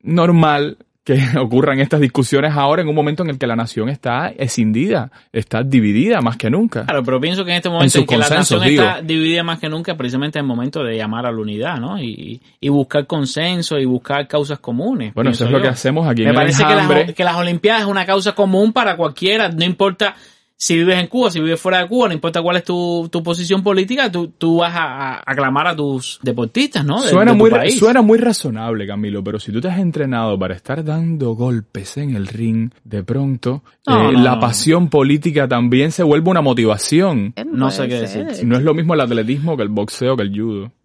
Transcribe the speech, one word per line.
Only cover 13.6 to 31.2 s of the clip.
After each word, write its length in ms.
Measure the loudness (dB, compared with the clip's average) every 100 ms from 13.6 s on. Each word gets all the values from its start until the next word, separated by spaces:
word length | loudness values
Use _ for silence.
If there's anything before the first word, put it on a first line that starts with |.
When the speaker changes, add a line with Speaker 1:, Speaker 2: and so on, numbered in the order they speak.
| -2 -2
Speaker 2:
y 40 |
buscar 440 | 0 -2 -2 -4 -2
causas 320 | -4 -2 -6
comunes, 520 | -6 -4 -4 -4 -4
Speaker 1:
Bueno, 180 | 0 0
Speaker 2:
pienso 140 | 0
Speaker 1:
eso 40 | 0
es 40 |
lo 60 | 2
Speaker 2:
yo. 40 |
Speaker 1:
que 60 | 2
hacemos 360 | 0 0 0 0
aquí 160 | 2
Speaker 2:
Me 60 | 2
Speaker 1:
en 20 |
El 60 | 2
Speaker 2:
parece 260 | 2 2
que 60 | 4
las, 100 | 4
Speaker 1:
Enjambre. 300 | 4 2 2
Speaker 2:
que 100 | 0
las 120 | -2 0
Olimpiadas 460 | -2 0 2 2
es 60 | 0
una 180 | -2 0
causa 260 | 0 0 0
común 360 | 2 4 2
para 240 | 2 0 0
cualquiera, 520 | -4 -2 -2 0 0
no 160 | 0
importa 500 | -2 2 0 0 -4 -6 -20 _ _
si 220 | _ -2 2
vives 240 | 2 2
en 80 | 0
Cuba, 200 | 0 0
si 120 | 0
vives 200 | -2 -2
fuera 180 | 0 0
de 60 | 0
Cuba, 180 | 0 0
no 80 |
importa 260 | -2 -4 -2
cuál 160 | 0 -2
es 40 |
tu, 460 | -2 -4 -2 -4 -4
tu 100 | -6
posición 440 | -4 -6 -2 0
política, 480 | 2 0 0 -2 -2
tú, 160 | -2 -8
tú 300 | _ 0 2
vas 140 | 2
a, 420 | -2 -4 -4 -8 -8
a 60 | -6
aclamar 400 | -2 0 0 0
a 80 |
tus 460 | -2 -4 -4 -8 -6
deportistas, 640 | -6 -4 -2 -2 -2 0
¿no? 180 | -2 0
De, 60 | 2
Speaker 1:
Suena 240 | 4 6
Speaker 2:
de 40 | 4
tu 20 |
Speaker 1:
muy 80 | 4
re-, 60 | 2
Speaker 2:
país. 180 | 2 4
Speaker 1:
suena 200 | 4 6
muy 160 | 6 4
razonable, 680 | 4 0 -4 -6 -4 -4 -4
Camilo, 380 | -4 -4 -4
pero 160 | -6 -8
si 100 | -6
tú 100 | -4
te 60 | -2
has 140 | -2
entrenado 580 | -2 -2 -2 -2 -2 -2
para 160 | -4
estar 300 | -6 -6 -6
dando 500 | -4 -4 -2 -2